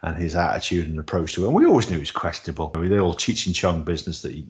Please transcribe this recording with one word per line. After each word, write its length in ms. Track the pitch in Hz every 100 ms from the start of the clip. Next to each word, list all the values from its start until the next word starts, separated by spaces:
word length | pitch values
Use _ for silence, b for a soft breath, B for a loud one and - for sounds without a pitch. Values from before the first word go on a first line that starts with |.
| 80
and 120 | 80
his 180 | 85 82
attitude 540 | 85 - - 90 78
and 100 | 78
approach 320 | 76 92 80
to 120 | -
it. 20 | 95
And 100 | 170
we 100 | 330
always 240 | 156 107
knew 60 | 85
it 60 |
was 100 | 71
questionable. 600 | - 85 76 - - 78 80
I 40 |
mean, 100 | 87
the 80 | 101
old 220 | 92 85
Cheech 260 | - - -
and 100 | 87
Chong 280 | 95 85 78
business 360 | 82 - 82
that 100 | -
he, 80 | 64 65